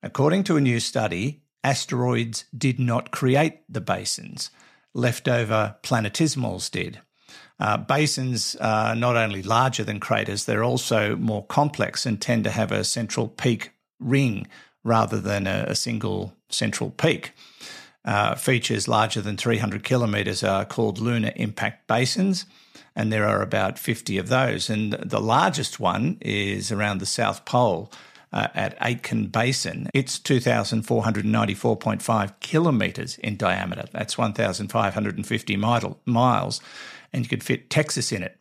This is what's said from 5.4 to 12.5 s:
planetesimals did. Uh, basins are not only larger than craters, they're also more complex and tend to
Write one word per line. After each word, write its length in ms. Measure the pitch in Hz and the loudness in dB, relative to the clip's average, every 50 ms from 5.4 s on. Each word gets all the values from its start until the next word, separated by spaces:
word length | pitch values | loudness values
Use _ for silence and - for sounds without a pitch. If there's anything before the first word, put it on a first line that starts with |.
| 117 104 110 110 107 104 104 _ _ | 2 2 2 2 2 0 -4 _ _
planetesimals 880 | - 135 113 110 101 - - 165 156 - 139 123 107 90 92 - - | 0 0 0 0 0 0 2 2 2 2 0 -2 -4 -4 -4 -6 -6
did. 300 | - 95 90 90 - 107 - _ _ _ _ _ - - - - _ _ | -4 -4 -6 -6 -8 -14 -20 _ _ _ _ _ -20 -20 -20 -20 _ _
Uh, 200 | 104 107 107 107 | 0 0 0 0
basins 760 | 107 - 135 143 156 143 - - 131 127 123 113 - - - | 2 0 2 2 2 2 0 -2 -2 -2 -2 -2 -2 -4 -4
are 380 | - - 110 110 107 110 110 113 | -2 0 2 2 2 2 2 0
not 220 | 117 120 123 120 | 0 0 2 2
only 260 | 117 113 107 101 95 95 | 2 2 2 0 -4 -2
larger 420 | 104 113 113 131 131 123 - 107 | 2 4 4 4 4 2 -2 -4
than 160 | 104 107 101 | -4 -4 -6
craters, 440 | - - 113 110 104 - 101 104 - | -2 0 0 0 0 -2 -4 -6 -2
they're 180 | - - 104 110 | -2 0 0 2
also 520 | 123 123 127 - - 120 110 107 104 110 | 2 0 0 0 2 2 2 2 2 0
more 300 | - - 113 107 101 95 | 0 0 0 0 -2 -4
complex 580 | _ - - 147 151 147 - 107 - - - - | _ 2 2 2 2 2 0 -2 -2 -2 -4 -2
and 160 | 131 110 101 | -2 -2 -2
tend 240 | - - 123 117 104 | 0 0 0 2 2
to 60 | 104 | 0